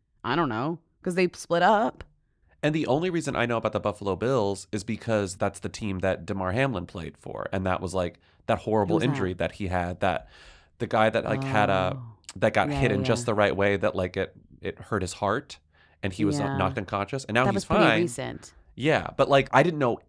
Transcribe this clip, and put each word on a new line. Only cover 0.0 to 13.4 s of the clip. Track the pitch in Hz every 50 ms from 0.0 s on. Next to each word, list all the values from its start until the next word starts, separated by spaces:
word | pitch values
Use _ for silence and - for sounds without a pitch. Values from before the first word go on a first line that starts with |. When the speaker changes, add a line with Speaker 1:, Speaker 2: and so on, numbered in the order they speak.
| _ _ _ _
Speaker 1:
I | - 113 131
don't | 165 165 135
know, | 113 110 127 156 170 160 _ _ _ _
'cause | - 185 175
they | 185 185 175
split | - - - - 170 170
up. | 180 196 220 202 233 - - - - - _ _ _ _ _ _ _ _ _ _
Speaker 2:
And | - 151 156
the | 160 147
only | - 131 151 175 185
reason | 170 170 139 139 -
I | - 117
know | 120 120
about | 113 110 107
the | - 101
Buffalo | - 107 101 - 101 98 92
Bills | 87 104 123 135 123 101 101 98 - - -
is | - 104 92
because | - 110 101 - 117 113 104 101 92 92
that's | - 104 101 - -
the | - 101
team | - - 113 101 95 92
that | 92 95 90 - 85
Damar | 92 101 98 92 92
Hamlin | 95 120 135 135 117 90 87
played | - - 92 80 73 - _
for. | - - - 55 - -
And | - 95 92
that | 92 92 -
was, | 92 87
like, | 90 92 90 87 - _ _ _ _ _ _
that | - 113 -
horrible | - 110 107 110 101 87 85
Speaker 1:
Who's | -
that? | 104 131
Speaker 2:
injury | 147 135 98 90
that | 92 90 82 80
he | - - 104
had, | 87 90 90 87 90 90 -
that | - 92 87 - - - - - - - - - _ _ _ -
the | 120
guy | - - 113 110 110
that, | 110 113 -
like, | - 110 131
had | 135 139 131 107 104 98
a, | 95 95 92 92 139
Speaker 1:
Oh. | 131 120 113 - - _ - -
Speaker 2:
that | 95 107 110 -
got | 107 95 98
Speaker 1:
Yeah, | 143
Speaker 2:
hit | 139 135 113
in | 104 101
Speaker 1:
yeah. | 113
Speaker 2:
just | 127 113 113 117
the | 120 107
right | 104